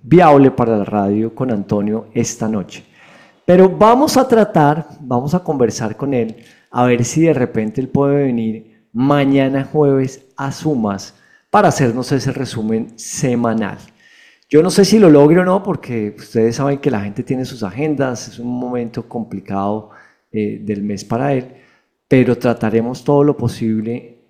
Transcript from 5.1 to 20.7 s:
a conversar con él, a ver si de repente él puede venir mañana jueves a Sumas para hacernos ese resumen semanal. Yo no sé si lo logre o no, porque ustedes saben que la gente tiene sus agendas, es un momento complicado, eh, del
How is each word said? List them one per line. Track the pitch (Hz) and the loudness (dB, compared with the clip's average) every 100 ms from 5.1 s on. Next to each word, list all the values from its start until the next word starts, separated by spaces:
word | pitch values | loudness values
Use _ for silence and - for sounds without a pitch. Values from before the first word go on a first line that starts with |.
| 123 139 | -4 -2
a | 175 | -4
conversar | 180 147 117 - 110 | -4 0 0 0 -8
con | 107 143 | -6 -4
él, | 131 113 110 - _ _ | -2 -4 -8 -20 _ _
a | 123 123 | -2 0
ver | 120 | 2
si | 120 151 | 0 0
de | 165 | 2
repente | 147 120 113 107 107 | 2 -2 -2 -6 -6
él | 131 | -4
puede | 139 139 143 | -2 0 0
venir | 139 120 110 110 110 _ _ | 0 -2 -4 -6 -14 _ _
mañana | 113 135 143 139 139 135 135 135 | -4 0 2 2 0 0 -2 -4
jueves | 156 147 135 131 - _ - | 0 2 2 -2 -8 _ -12
a | 135 | -10
Sumas | 135 160 139 107 98 - _ _ _ _ | -6 -4 -2 -2 -4 -10 _ _ _ _
para | 208 190 | 2 2
hacernos | - 131 117 123 | 2 0 0 -4
ese | 139 135 | -4 -4
resumen | 127 127 123 107 113 113 - | -6 -8 -6 -4 -4 -6 -14
semanal. | - - 135 120 117 110 101 101 - _ _ _ _ _ _ | -14 -6 -2 0 -2 -2 -4 -8 -18 _ _ _ _ _ _
Yo | 147 | 2
no | 180 | 4
sé | 185 | 2
si | 190 214 | 4 6
lo | 190 | 8
logre | 143 143 170 | 8 8 4
o | |
no, | 180 190 | 2 0
porque | 202 175 - 120 107 - | -2 -8 -6 -6 -6 -10
ustedes | - 117 113 117 | -6 0 0 0
saben | 139 139 | -2 -2
que | 143 | -2
la | 113 | -4
gente | 101 101 | -6 -8
tiene | - 127 | -6 -6
sus | 123 127 | -6 -8
agendas, | 104 101 156 143 135 117 - | -10 -6 -4 -2 -4 -6 -12
es | 120 | -14
un | 120 | -10
momento | 123 123 123 117 120 113 | -8 -6 -8 -8 -10 -10
complicado, | 120 110 98 - 98 101 107 107 - _ _ _ | -10 -10 -12 -8 -6 -4 -6 -8 -20 _ _ _
eh, | 107 104 107 | -6 -6 -6
del | 104 | -8